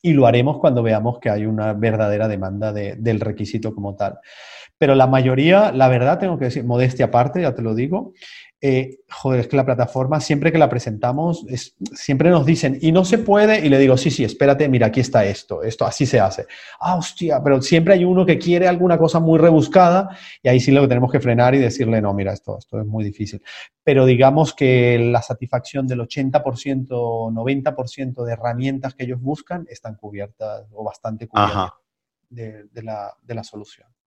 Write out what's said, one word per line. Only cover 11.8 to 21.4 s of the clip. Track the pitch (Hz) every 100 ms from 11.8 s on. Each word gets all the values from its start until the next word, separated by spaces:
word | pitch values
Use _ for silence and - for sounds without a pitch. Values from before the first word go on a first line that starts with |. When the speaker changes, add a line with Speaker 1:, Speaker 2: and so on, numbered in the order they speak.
| 190
Speaker 1:
siempre | - - 135 165
nos | 175
dicen, | 139 165 139 135
"Y | 160
no | 170
se | 185 226
puede", | 226 202 208 214
y | 156
le | 135
digo, | 135 127
"Sí, | 156
sí, | 131
espérate, | 113 - 139 143 147
mira, | 127 113
aquí | 120
está | 120 -
esto, | 98 101 - 85
esto | 110 -
así | 95 -
se | 135 117
hace". | 95 - - - - -
"Ah, | - 180
hostia", | - - 170 139
pero | 143 135
siempre | 131 165 165
hay | 190
uno | 180 185
que | 175 156
quiere | 175 175 180
alguna | 175 180 165
cosa | 160 170
muy | 165 160
rebuscada, | 170 160 - 185 175 185 196 - - -
y | 127
ahí | 127
sí | 127
lo | 139 139
tenemos | 123 123
que | 135
frenar | 120 117